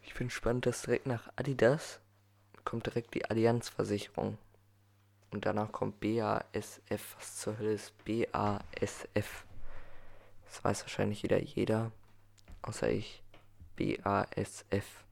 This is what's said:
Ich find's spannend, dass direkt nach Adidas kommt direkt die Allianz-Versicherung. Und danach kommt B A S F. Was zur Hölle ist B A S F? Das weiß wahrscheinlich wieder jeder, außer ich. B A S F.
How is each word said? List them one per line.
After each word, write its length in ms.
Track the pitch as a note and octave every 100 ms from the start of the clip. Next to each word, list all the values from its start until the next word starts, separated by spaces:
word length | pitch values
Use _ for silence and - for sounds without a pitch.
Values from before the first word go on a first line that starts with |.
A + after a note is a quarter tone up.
Ich 140 | -
find's 180 | - B2
spannend, 320 | - A2+ B2
dass 160 | A#2+ A#2
direkt 260 | - A#2+ C3+
nach 220 | A#2 - -
Adidas 640 | C#3 C3 A2+ D3+ - - _ _ _ _ _ -
kommt 220 | - A#2 A2+
direkt 260 | A#2+ -
die 140 | - -
Allianz-Versicherung. 1120 | A#2 A2+ A#2 - - G2+ G2+ - - G#2 G#2 - - _ _ _ _ _ _ _
Und 160 | G#2 G2+
danach 260 | G#2 G#2+
kommt 260 | - G#2 G#2
B 240 | G#2 A2+
A 220 | G#2+ G#2+ -
S 280 | A2 - - -
F. 300 | G#2 - -
Was 200 | - -
zur 200 | - G#2+
Hölle 140 | G#2+
ist 320 | G#2+ - -
B 240 | - A2 A2+
A 280 | - G#2 G2+ - -
S 280 | G2+ - -
F? 300 | - - - - - - - - - - - - -
Das 180 | - -
weiß 200 | - G#2
wahrscheinlich 420 | - - G#2 -
wieder 180 | - F#2+
jeder, 480 | - - G#2 A2 A2+ - - - - - - -
außer 260 | - - A1+
ich. 360 | G2+ G#2 - - - - - -
B 240 | - G2+ -
A 240 | G2 G2 -
S 340 | - G2+ - -
F. 340 | G2 - - -